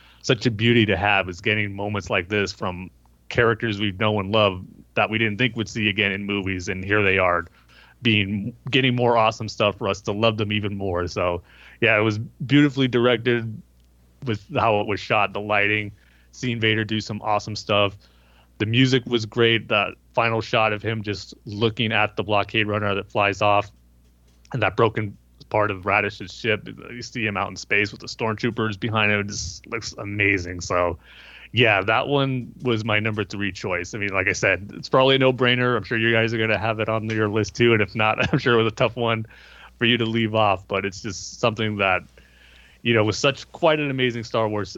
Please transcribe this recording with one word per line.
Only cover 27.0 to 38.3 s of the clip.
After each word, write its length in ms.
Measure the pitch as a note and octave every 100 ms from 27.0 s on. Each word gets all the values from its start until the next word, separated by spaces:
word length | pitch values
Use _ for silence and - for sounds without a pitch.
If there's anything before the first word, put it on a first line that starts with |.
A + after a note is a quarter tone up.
see 240 | A2+ B2+ A2
him 120 | G2
out 100 | G2
in 60 | F#2
space 360 | - G2+ G#2+
with 100 | A2+
the 60 | G#2+
stormtroopers 680 | - A2+ G#2+ A#2+ A#2 A2 F#2+
behind 340 | A#2 A2 G#2
him. 80 | G#2
It 60 | G2+
just 380 | G2+ - - -
looks 260 | A#2 -
amazing. 640 | - G#2 G2+ G2+ G2 F2 F2+
So, 400 | - F2+ F2 E2 - - - - -
yeah, 280 | A2+ A#2 G2
that 240 | G2 A2+ C3
one 420 | C#3+ C3+ B2+ - -
was 220 | B2 A2
my 160 | A2 G#2+
number 240 | A2 G#2+
three 280 | G2 G2+ G2+
choice. 400 | F#2 G#2 F2+ F#2 A#2
I 20 |
mean, 120 | G2+
like 180 | F#2+ F#2+
I 60 |
said, 380 | G2 G#2 F2+ G#2 -
it's 140 | -
probably 260 | C3+ C3+ C3+
a 40 |
no-brainer. 580 | C3 B2 B2+ B2 B2 A#2
I'm 60 |
sure 140 | F#2+ A2+
you 140 | A2+
guys 220 | A2+ A2+
are 40 | A2+
gonna 200 | A2 G#2
have 220 | A2 A2
it 80 | A2
on 200 | A2 A2
your 200 | A2 G#2+
list 260 | G#2+ G#2 -
too, 160 | A#2+
and 100 | A2+
if 140 | G2+ -
not, 220 | A2 G#2+
<laughs> 140 | A#2+